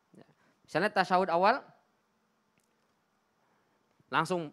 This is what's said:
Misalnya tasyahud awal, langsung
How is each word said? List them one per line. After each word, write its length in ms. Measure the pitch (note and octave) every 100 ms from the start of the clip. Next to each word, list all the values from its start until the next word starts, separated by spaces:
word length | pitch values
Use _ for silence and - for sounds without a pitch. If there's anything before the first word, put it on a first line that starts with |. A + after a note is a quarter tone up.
| _ - - _ _ _
Misalnya 240 | _ D3+ G#3
tasyahud 400 | G3+ F3+ F#3 F#3
awal, 320 | E3+ G3 C4 - _ _ _ _ _ _ _ _ _ _ _ _ _ _ _ _ _ _ _ _ _ _ _ _
langsung 400 | C3+ D#3+ F3+ D3+